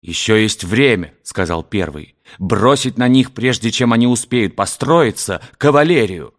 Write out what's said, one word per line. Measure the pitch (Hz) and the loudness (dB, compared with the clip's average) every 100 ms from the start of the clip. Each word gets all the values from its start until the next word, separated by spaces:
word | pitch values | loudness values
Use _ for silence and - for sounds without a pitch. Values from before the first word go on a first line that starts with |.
«Еще | - 85 - 110 | -8 -8 0 2
есть | 110 101 | 2 -2
время», — | 87 110 139 104 82 _ | -2 2 2 2 -4 _
сказал | - - 87 82 | -12 -4 -2 -4
первый, | 80 104 85 76 76 _ _ - | -4 -4 -4 -8 -18 _ _ -10
«бросить | 92 101 117 139 131 117 | -4 2 2 2 -2 -2
на | 123 | 2
них, | 131 127 | 4 2
прежде | - 123 117 113 | -2 -2 -2 -4
чем | - 123 | -2 0
они | 117 120 | 2 2
успеют | 120 - 123 101 | 0 -2 -2 -2
построиться, | - 98 - 135 165 131 - - 90 - _ | -2 -6 -4 0 2 2 -2 -8 -8 -10 _
кавалерию. | 147 143 156 165 107 90 62 | 2 4 4 2 0 -4 -14